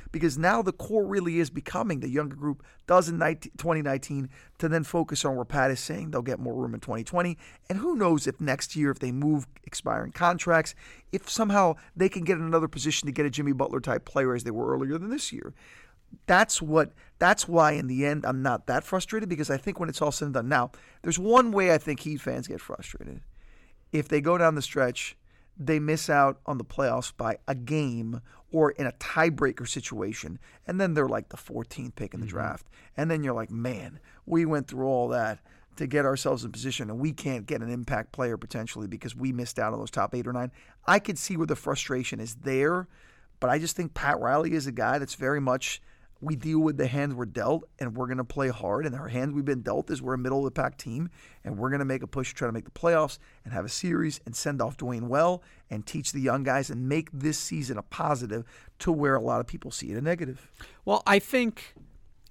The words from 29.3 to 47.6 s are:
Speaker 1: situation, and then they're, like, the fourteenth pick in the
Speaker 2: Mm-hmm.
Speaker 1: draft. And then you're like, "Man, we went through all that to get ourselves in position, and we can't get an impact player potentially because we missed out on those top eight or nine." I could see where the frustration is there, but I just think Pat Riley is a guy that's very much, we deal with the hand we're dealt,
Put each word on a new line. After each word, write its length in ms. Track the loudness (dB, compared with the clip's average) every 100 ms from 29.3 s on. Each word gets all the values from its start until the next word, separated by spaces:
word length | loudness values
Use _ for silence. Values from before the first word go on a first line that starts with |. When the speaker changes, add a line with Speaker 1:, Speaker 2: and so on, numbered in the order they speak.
| 4 0 0 -6
Speaker 1:
situation, 720 | -6 -6 -6 -6 -6 -10 -12 -16 -16 -6
and 140 | 0
then 140 | 2
they're, 140 | 2 2
like, 200 | 0 -6
the 60 | -14
fourteenth 600 | -10 -10 -8 -10 -10 -10
pick 180 | -10
in 60 | -8
the 60 | -8
Speaker 2:
Mm-hmm. 100 | -6
Speaker 1:
draft. 300 | -6 -8 -14 -20 -12 -4
And 140 | 0
then 140 | 0
you're 100 | 0
like, 160 | -2 -4
"Man, 480 | -4 -4 -6 -10 -16 -20 -16 0
we 180 | 2
went 240 | 4 2 -2
through 180 | -2 0
all 220 | 0 2
that 320 | 0 -2 -4 _ -20 _ -8
to 120 | 0
get 160 | 2
ourselves 400 | 2 2 0 0
in 80 | -2
position, 380 | -6 -6 -6 -6
and 100 | -2
we 120 | -2
can't 340 | -2 -4 -4 -4
get 140 | -6
an 100 | -4
impact 420 | -6 -4 -4 -4
player 240 | -4 -4 -4
potentially 500 | -6 -8 -8 -8 -10
because 300 | -8 -10 -6
we 160 | -4
missed 260 | -4 -6 -4
out 140 | -2
on 80 | -4
those 100 | -6
top 240 | -2 -2
eight 140 | -2 -4
or 40 |
nine." 200 | -4 -6 -10 -20 _ 2
I 140 | 2
could 180 | 2 -6
see 180 | -4 -2
where 100 | 0
the 80 | -2
frustration 640 | -2 -4 -2 -4 -4 -6
is 160 | -8 -8
there, 500 | -2 2 2 0 -4 -14 -20 -20 -20 -2
but 100 | 2
I 80 | 2
just 160 | 0
think 200 | -4 -4
Pat 260 | -2 0 0
Riley 320 | 2 2 2
is 140 | 0 -2
a 40 |
guy 260 | -2 0 0
that's 180 | -2 -4
very 240 | -2 0
much, 420 | 0 0 -2 -8 -14 -20 -20 -10
we 160 | -6 -4
deal 240 | 0 4
with 160 | 4 2
the 80 | 0
hand 300 | 0 -2 -4
we're 80 | -6
dealt, 380 | -2 0 0